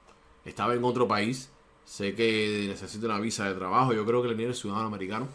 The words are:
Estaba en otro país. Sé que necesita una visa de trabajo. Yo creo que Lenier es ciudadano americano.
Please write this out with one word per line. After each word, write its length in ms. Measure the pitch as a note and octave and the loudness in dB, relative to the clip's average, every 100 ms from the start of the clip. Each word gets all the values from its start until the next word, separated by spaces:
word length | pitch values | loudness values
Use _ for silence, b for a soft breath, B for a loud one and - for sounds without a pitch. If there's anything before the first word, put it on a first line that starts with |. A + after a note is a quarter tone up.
| - - _ - | -20 -20 _ -20
Estaba 300 | - - G#2 | -16 -2 0
en 100 | A#2+ | 2
otro 240 | B2 A#2+ A2+ | 2 4 2
país. 440 | G#2+ G#2 C3+ - - _ _ - | 4 0 -2 -8 -20 _ _ -20
Sé 300 | - G2+ G2+ | -4 -4 2
que 500 | A2+ A2 G#2+ G#2 G2+ | 2 4 2 0 -2
necesita 380 | F#2+ F#2+ G#2+ A2+ | -4 -8 -6 -2
una 140 | G#2 | -2
visa 280 | A2+ A2 G2 | -2 -2 -2
de 60 | |
trabajo. 400 | F#2 F#2 A2 C3 | -2 0 4 4
Yo 120 | A2 G#2+ | 2 2
creo 180 | A#2+ | 2
que 60 | B2 | 2
Lenier 220 | A2 A#2+ | -2 -2
es 80 | A#2+ | -4
ciudadano 280 | G2+ G2+ A2+ | -4 -2 -4
americano. 400 | G#2 F#2 G#2+ C3+ | -4 -4 -4 -6